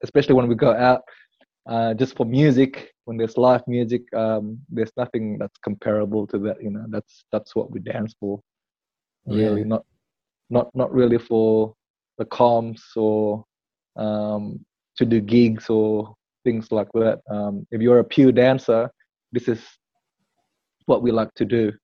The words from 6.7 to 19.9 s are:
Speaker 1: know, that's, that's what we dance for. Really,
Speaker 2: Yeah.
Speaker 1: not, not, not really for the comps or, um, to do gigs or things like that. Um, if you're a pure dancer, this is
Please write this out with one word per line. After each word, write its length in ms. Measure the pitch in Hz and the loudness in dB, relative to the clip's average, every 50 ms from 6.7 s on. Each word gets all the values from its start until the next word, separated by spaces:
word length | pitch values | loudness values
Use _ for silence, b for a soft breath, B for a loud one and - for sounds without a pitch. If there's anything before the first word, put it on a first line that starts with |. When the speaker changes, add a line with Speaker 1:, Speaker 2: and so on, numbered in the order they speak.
Speaker 1:
know, 140 | 101 107 110 113 | -10 -10 -10 -10
that's, 360 | 107 107 - _ _ _ _ _ | -10 -10 -10 _ _ _ _ _
that's 220 | - 107 - - - | -8 -8 -8 -6 -6
what 140 | 113 107 - | -6 -6 -6
we 100 | - 98 | -8 -12
dance 340 | 90 - 113 117 107 110 - _ | -10 -10 -8 -8 -8 -10 -10 _
for. 200 | - 101 101 107 - _ _ _ _ _ _ _ _ _ _ _ _ _ _ _ - | -8 -8 -8 -8 -12 _ _ _ _ _ _ _ _ _ _ _ _ _ _ _ -10
Really, 360 | - 104 104 107 107 104 104 | -6 -2 -2 0 0 0 -2
Speaker 2:
Yeah. 60 | 107 107 | -4 -4
Speaker 1:
not, 180 | 110 - - _ _ _ _ _ _ _ _ _ _ _ _ - | -4 -6 -6 _ _ _ _ _ _ _ _ _ _ _ _ -4
not, 240 | 123 120 117 - - | -2 -2 -2 -2 -4
not 180 | 127 127 - - | -4 -4 -2 0
really 240 | 127 123 120 120 117 | 2 2 2 2 0
for 540 | 113 - 120 110 110 110 110 110 110 110 110 _ _ _ _ _ _ _ _ - | -2 -2 0 0 2 2 2 2 0 -2 -6 _ _ _ _ _ _ _ _ -12
the 80 | 117 | -10
comps 680 | - - - 123 120 120 113 117 113 110 110 - - - | -6 0 2 2 4 4 2 -2 -4 -8 -14 -18 -12 -6
or, 480 | 117 110 107 107 107 107 104 104 110 107 _ _ _ _ _ _ _ _ _ _ 117 | -2 0 0 0 0 0 -2 -4 -6 -8 _ _ _ _ _ _ _ _ _ _ -8
um, 680 | 110 107 107 107 104 107 107 104 104 104 104 - - _ _ _ _ _ _ | -6 -6 -4 -4 -4 -4 -6 -6 -8 -10 -12 -14 -16 _ _ _ _ _ _
to 100 | - 127 | -2 0
do 140 | 113 117 113 | 2 2 0
gigs 500 | 101 101 117 120 120 117 113 107 - - | 0 2 4 4 4 4 2 -2 -4 -2
or 440 | 113 110 107 107 107 107 107 107 - _ _ _ _ _ - | 0 0 0 0 0 -4 -6 -8 -14 _ _ _ _ _ -4
things 280 | 127 117 113 110 - | -4 -4 -4 -4 -4
like 160 | 113 107 101 - - | -4 -4 -4 -2 -2
that. 260 | 113 113 113 110 - - - | 0 0 0 0 -2 -6 -10
Um, 360 | 107 104 104 104 101 101 - - | -8 -6 -6 -6 -6 -8 -10 -10
if 100 | - 110 | -6 0
you're 180 | 110 120 120 120 | 2 4 6 4
a 40 | 113 | 4
pure 280 | 117 - - 139 131 | 2 4 6 6 6
dancer, 580 | 123 120 123 131 131 131 - - 113 113 117 131 - _ _ _ _ _ _ _ | 6 6 4 4 2 0 0 0 0 0 0 -2 -8 _ _ _ _ _ _ _
this 160 | - 123 - - | -8 -6 -4 -4
is 140 | 117 110 - - _ _ _ _ | -6 -6 -8 -16 _ _ _ _